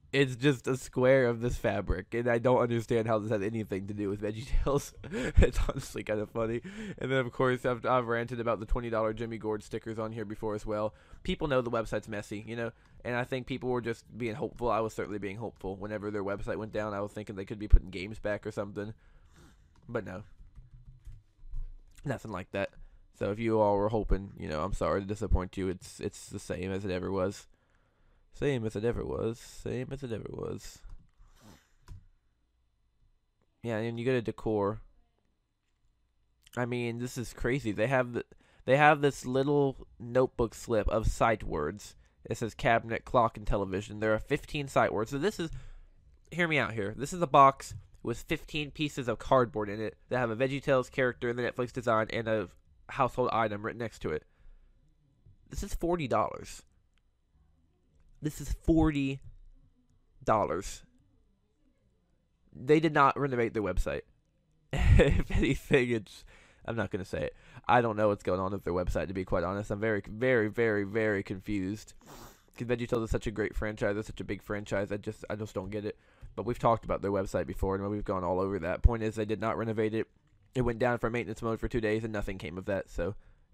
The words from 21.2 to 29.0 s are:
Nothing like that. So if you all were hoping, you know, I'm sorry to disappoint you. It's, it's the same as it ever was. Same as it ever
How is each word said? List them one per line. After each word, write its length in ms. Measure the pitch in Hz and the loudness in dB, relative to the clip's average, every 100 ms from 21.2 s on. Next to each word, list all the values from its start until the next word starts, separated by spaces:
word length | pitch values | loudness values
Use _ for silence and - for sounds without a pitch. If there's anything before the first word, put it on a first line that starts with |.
| - _ - - - - - - | -20 _ -8 -6 -6 -10 -20 -10
Nothing 280 | 143 104 113 | -6 -6 -6
like 180 | 90 98 | -10 -6
that. 180 | 117 - - - - - - | -4 -4 -6 -20 -20 -18 -6
So 120 | 107 | -4
if 80 | 104 | -2
you 220 | 113 110 | 2 4
all 160 | 104 101 | 4 4
were 140 | 107 | 2
hoping, 420 | 113 98 95 98 - | 0 2 0 -2 -8
you 100 | 87 | -4
know, 140 | 76 | -2
I'm 80 | 92 | -2
sorry 280 | - 82 92 | 0 0 0
to 60 | 95 | -2
disappoint 500 | 104 98 95 92 - | -4 0 2 0 -2
you. 120 | 95 | -4
It's, 320 | 90 - - | -4 -10 -8
it's 280 | 104 - - | -8 -8 -12
the 100 | 101 | -10
same 340 | - 87 95 | -8 -6 -4
as 120 | 95 | -4
it 60 | 101 | -2
ever 200 | 90 92 | -2 -2
was. 340 | 95 95 - - _ _ _ _ _ _ _ _ | 0 0 -2 -14 _ _ _ _ _ _ _ _
Same 320 | - 143 127 | -4 -2 0
as 100 | 110 | -2
it 100 | - | -2
ever 200 | 117 113 | -2 -2